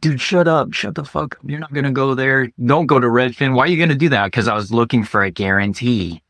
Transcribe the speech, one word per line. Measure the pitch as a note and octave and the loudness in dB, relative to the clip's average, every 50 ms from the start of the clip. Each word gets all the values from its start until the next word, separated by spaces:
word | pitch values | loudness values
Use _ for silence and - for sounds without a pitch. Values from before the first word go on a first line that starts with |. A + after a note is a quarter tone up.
Dude, | - D#3 D3+ B2+ | 0 -2 -2 -2
shut | - - G#3 F3+ F3 E3 | -4 -2 0 2 2 4
up. | D#3+ D#3 C3 - | 2 2 0 -2
Shut | - - - G2+ - | -4 -8 -8 -6 -8
the | - D3+ | -10 -10
fuck | C#3 - D3+ D3+ C#3 - | -8 -6 -6 -6 -6 -8
up. | - - | -14 -12
You're | C3+ C#3+ D3+ | -10 -10 -10
not | D#3+ D3+ C#3 | -10 -8 -6
gonna | C#3+ C#3 C#3 | -4 -4 -2
go | C3 C3 C3+ C3+ C3+ | -2 0 0 0 0
there. | B2+ C3 C3+ C3+ C3+ C3 A#2+ - - A#2+ | 0 0 2 2 2 0 -2 -4 -6 0
Don't | A#2+ C3+ D#3 E3+ | 0 2 2 2
go | - C#3+ C3+ | 2 2 2
to | B2 | 4
Redfin. | B2 A2+ A#2+ B2+ B2+ A#2+ - D3 C3+ C3 | 4 2 2 2 0 0 -2 -2 0 2
Why | B2 C3 | 2 2
are | |
you | D#3 F3+ D#3+ | 2 2 2
gonna | E3+ E3+ D3+ | 2 2 2
do | C3+ D3+ E3+ | 2 2 2
that? | C#3 G#2+ G2+ G2 | 2 2 0 0
Cause | - - A2 A#2 | 0 0 0 0
I | A2 | 0
was | G#2+ G#2 F#2+ | -2 -4 -2
looking | G#2+ A#2 A#2 A#2 - A#2+ G#2+ | 0 0 0 2 2 0 0
for | - - G#2+ | 0 0 0
a | G2 F#2+ | 0 0
guarantee. | E2+ - G2+ G2 G2 G2 G2+ G#2 G2 - - A#2+ B2 A2 F#2 F2 E2+ E2 _ _ | 0 -2 -2 0 2 2 2 0 -2 -2 -2 0 0 0 -2 -4 -6 -12 _ _